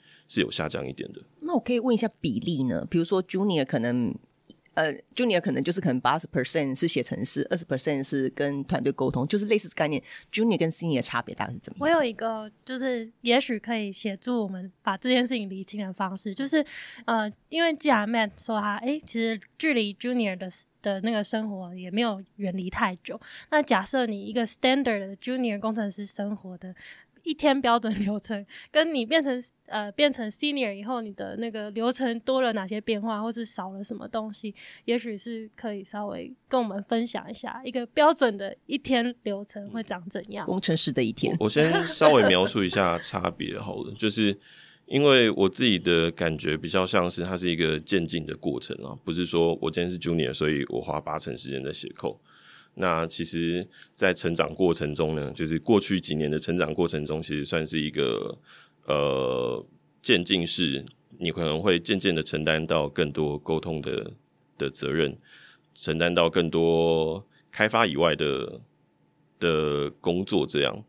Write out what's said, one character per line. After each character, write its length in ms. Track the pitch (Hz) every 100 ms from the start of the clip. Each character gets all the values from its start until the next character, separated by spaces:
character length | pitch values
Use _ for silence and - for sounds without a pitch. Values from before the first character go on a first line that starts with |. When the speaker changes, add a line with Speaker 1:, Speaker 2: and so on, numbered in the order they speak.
| _ - _
Speaker 1:
是 140 | 107
有 80 | 76
下 180 | - 78
降 180 | - 65
一 60 |
点 180 | - -
的。 80 | - - _
Speaker 2:
那 140 | 311
我 40 | 320
可 140 | -
以 60 | 247
问 160 | 254
一 20 | 220
下 100 | 220 _
比 180 | - 117
例 240 | 170 147
呢？ 220 | 131 85 -
比 80 | 165
如 60 |
说 180 | 165 185
junior 420 | 180 185 202 160
可 140 | 135 135
能 360 | 120 123 117 - _ - _ - _ -
呃， 160 | 156 139 -
junior 280 | - 247 180
可 100 | 165
能 100 | 127
就 80 | 151
是 80 | 180
可 80 | 156
能 120 | 127
八 160 | 123 156
十 120 | -
percent 500 | 139 127 160 139 131
是 80 | 170
写 160 | 135
程 220 | - -
式， 200 | 135 143 -
二 60 | 180
十 80 |
percent 360 | 170 131 160 139
是 300 | 131 139 131
跟 320 | - 143 143
团 180 | 139 139
队 120 | 131
沟 180 | 139 131
通， 160 | 127 139
就 100 | 208
是 100 | 208
类 120 | 214
似 100 | 156
概 140 | - 151
念。 120 | 143 - - -
Junior 240 | 208 226 175
跟 140 | 165
senior 320 | - 170 135
差 180 | - 120
别 140 | -
大 140 | - 101
概 40 |
是 60 | 120
怎 180 | - 190
么 120 | 302
样？ 100 | 330
Speaker 3:
我 60 |
有 40 | 247
一 40 |
个， 360 | 202 226 220 214 _
就 140 | - 262
是 320 | 262 240 226 _
也 180 | 233 247
许 180 | 269 214
可 180 | 226 226
以 160 | 208
协 240 | 185 214 190
助 240 | - 247
我 60 | 202
们 240 | 185 185 _
把 160 | 214 190
这 140 | 254
件 160 | 254 247
事 80 |
情 160 | 247 196
厘 140 | 190
清 200 | 185 208
的 80 | 190
方 240 | 185 190 190
式， 160 | 214
就 140 | 190 269
是， 180 | 302 294 - - - 233
呃， 220 | 226 214 - _
因 120 | 320
为 140 | 339
既 140 | 302 302
然 200 | 226 208
Matt 220 | 233 214 -
说 200 | - 214
他， 160 | 208 208
诶， 240 | 247 302
其 160 | - 233
实 200 | 226 220 - -
距 160 | 311
离 180 | 247 208
junior 440 | 190 240 247 208 185
的， 100 | 185 - - _
的 200 | 202 196
那 100 | 220
个 140 | 214
生 260 | 202 220 220
活 240 | 190 175
也 160 | 180 180
没 100 | 202
有 220 | 233 196 190 -
远 200 | 190 185
离 140 | 180
太 260 | - 208 180
久， 180 | - - - - -
那 100 | 302
假 220 | 294 202
设 240 | 196 262 233
你 200 | 202 202
一 60 |
个 140 | 226 226
standard 540 | - 254 269 254 208
的 160 | 196 196
junior 420 | 254 254 240 202
工 160 | 220
程 160 | 220 202
师 160 | 185 202
生 300 | - 202 208
活 200 | 190 180
的 160 | 185 180 - - _ _
一 100 | 330
天 260 | - 294 269
标 180 | 240 233
准 140 | 226 196
流 180 | 202 208
程， 280 | - 208 202 - -
跟 240 | 302 330
你 100 | 285
变 180 | 226 320
成， 200 | 277 247 247 _ -
呃， 260 | 208 208
变 180 | 240 294
成 200 | 254 214
senior 420 | - 294 285 226
以 100 | 196
后， 200 | 208 247
你 100 | 220
的 240 | 196 196 202
那 140 | 233
个 200 | 214 208
流 200 | 208 233
程 260 | 247 262 233
多 200 | 262 262
了 140 | 247
哪 120 | 220 190
些 140 | 214
变 180 | 220 214
化， 220 | 226 208
或 100 | 226
是 140 | 233
少 260 | 220 - 185
了 120 | 196
什 100 | 202
么 140 | 214 -
东 240 | 226 220
西， 220 | 208 214 - - - -
也 120 | 240
许 200 | 226 208
是 320 | 233 226 220
可 200 | - 226
以 100 | 202
稍 220 | 190 208 208
微 260 | 180 175 262 -
跟 100 | 254
我 80 | 220
们 160 | 196
分 220 | - 226 233
享 240 | - -
一 40 |
下， 260 | 226 - 240
一 80 | 254
个 140 | 247 233
标 260 | - 302
准 200 | 320 240 196
的 180 | 196 -
一 140 | - 277
天 360 | - 247 240 233
流 200 | 208 196
程 240 | 208 208 202
会 140 | 226
长 260 | 214 180 175
怎 140 | 202 170
样？ 140 | 208 160
Speaker 2:
工 120 | 185
程 160 | 190
师 160 | 160 -
的 140 | 131
一 80 | 113
天。 180 | - - -
Speaker 1:
我， 60 |
我 60 | 107
先 360 | 147 156 190 165
稍 260 | - 156
微 140 | 131 101
描 180 | 90 98
述 180 | 107
一 40 | 92
下 300 | 101 92 85
差 320 | - 98 90
别 280 | - - 104
好 180 | 98 98
了， 100 | - 110
<laughs> 20 |
就 100 | 107
是 300 | 107 104 98 - - - _ -
因 160 | 139
为 260 | 143 131 113
我 140 | 87 95
自 160 | -
己 160 | 123 92
的 320 | 87 85 82
感 260 | - 82 78
觉 180 | - 78
比 100 | 82
较 200 | 92 92
像 240 | 101 87
是 120 | 87
它 140 | 87 90
是 140 | 90
一 60 | 82
个 220 | 80 78
渐 260 | 80 - 82
进 180 | 82
的 100 | 76
过 240 | - 82 62
程 160 | - -
啊， 140 | 67 -
不 80 | -
是 140 | 82 87
说 280 | 85 82 82
我 100 | 80
今 120 | 82
天 80 | 87
是 80 | 90
junior， 340 | 85 85 65
所 160 | 65 76
以 160 | 73 -
我 100 | 58
花 180 | - 73
八 200 | 78 80
成 180 | 82 -
时 140 | -
间 120 | 67
在 80 | 69
写 180 | 73 -
code。 280 | - 95 - _ - - - _ -
那 240 | 92 82 82
其 160 | -
实 420 | 85 82 82 87 98 - - -
在 180 | 95
成 180 | 87 85
长 220 | 82 78
过 180 | 78 90
程 220 | 80 76
中 220 | 76 78 78
呢， 160 | 69
就 100 | 67
是 140 | 80 80
过 220 | - 104
去 200 | - 95
几 140 | -
年 160 | 78 73
的 80 | 78
成 180 | - 87
长 160 | 78
过 140 | 78 85
程 180 | 78
中， 160 | 73 78
其 140 | 80
实 100 | 76
算 220 | 71 82 80
是 140 | 78
一 100 | 76
个， 480 | 73 65 50 - - _ - - _
呃， 840 | - 71 71 67 64 64 62 58 - _ _ _
渐 240 | - 98
进 220 | 87 95 85
式， 380 | - 80 67 - - _ -
你 140 | 82
可 100 | 87
能 180 | 80 78
会 200 | 98 87
渐 180 | 82 98
渐 160 | 92
的 80 | 80
承 220 | 78 76
担 200 | 78 78
到 240 | 80 80 71
更 220 | 92 76
多 260 | 71 73 73
沟 220 | - 80
通 240 | 85 78
的， 300 | - - - - _ _ _ -
的 140 | 67
责 220 | - 69
任， 260 | 78 71 64 _ - - - _
承 240 | - - 80
担 160 | 87
到 160 | 87 82
更 180 | 92 82
多 800 | 82 82 82 82 82 80 85 - _ _
开 180 | - 107
发 160 | 113
以 120 | 107 69
外 180 | 85
的， 460 | 76 76 67 - - - _ _ _ _ _ _ -
的 500 | 85 78 76 71 71 -
工 240 | - 87
作 220 | 98 156 71
这 140 | 73
样。 240 | 67 104